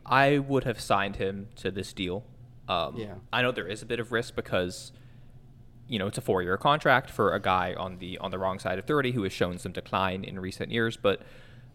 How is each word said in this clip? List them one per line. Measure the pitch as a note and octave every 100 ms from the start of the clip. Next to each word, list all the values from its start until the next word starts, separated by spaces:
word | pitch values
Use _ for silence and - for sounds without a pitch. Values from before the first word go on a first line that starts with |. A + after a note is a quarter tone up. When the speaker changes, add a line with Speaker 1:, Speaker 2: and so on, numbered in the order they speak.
| -
Speaker 1:
I | B2+ C#3 C#3+
would | C3+ C3+ B2+
have | A2
signed | - G2+ G2+ G2
him | G2 G2 A2 -
to | F#2+
this | F#2+ -
deal. | - F2+ F#2+ - - - - -
Um, | F2+ D2 -
Speaker 2:
Yeah. | G#2 G2 -
Speaker 1:
I | A2+
know | B2
there | A#2+ F2+
is | A2
a | A2+
bit | A#2+
of | A2+
risk | A2+ A#2 -
because, | - G2 F2+ - - - - - - - - - - - -
you | A2+
know, | G2
it's | -
a |
four-year | - F#2+ F2+ F#2+
contract | D3 D3+ D3+ B2+ B2+
for | - G2+ F#2
a |
guy | G#2+ F#2 F2+ F2+
on | F#2+ F2+
the, | F2+ F#2
on | F#2+
the | F#2
wrong | F#2+ F#2+
side | - F#2+
of | F#2+
thirty | D3+ B2+
who | B2
has | F#2+
shown | - F2+ F2+
some | G2
decline | E2+ - G2+ F#2+ F#2+
in | G2 G2+
recent | F#2 - -
years, | A#2 A2+ -
but | G2+ F#2+ - - - - -